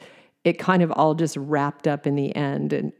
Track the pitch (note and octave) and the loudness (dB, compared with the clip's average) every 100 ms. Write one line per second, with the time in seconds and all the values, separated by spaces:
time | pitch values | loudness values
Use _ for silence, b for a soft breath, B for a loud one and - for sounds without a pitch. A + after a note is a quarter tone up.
0 | B B B B F3 F3 - F#3 E3 - | B B B B -2 0 2 2 2 4
1 | D#3 D#3 D#3+ C#3+ C#3 D3 C#3+ - D#3+ C#3+ | 2 2 -2 -4 -2 0 -2 -2 -2 -2
2 | C#3+ C#3+ C#3 - C#3+ C#3+ D3 C#3+ D3 - | 0 -2 -2 -2 -2 -2 -2 -2 -4 -6